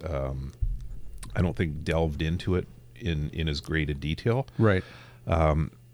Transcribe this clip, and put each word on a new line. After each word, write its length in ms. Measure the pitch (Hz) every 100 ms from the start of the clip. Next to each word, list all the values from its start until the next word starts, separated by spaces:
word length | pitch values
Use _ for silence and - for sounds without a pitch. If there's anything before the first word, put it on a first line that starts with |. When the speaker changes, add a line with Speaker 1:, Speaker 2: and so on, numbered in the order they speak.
Speaker 1:
um, 480 | 78 69 67 67 67 - - - - - - - - -
I 60 |
don't 140 | 92 -
think, 300 | 85 73 78
delved 360 | 80 82 71
into 340 | 80 87 - 90
it 120 | - - - -
in, 300 | 87 78 76
in 160 | - 78
as 140 | 73
great 280 | - 78 76
a 40 |
detail. 520 | 71 73 80 117 120 - -
Speaker 2:
Right. 260 | 110 92 - - - - -
Speaker 1:
Um, 440 | 82 78 78 78 - -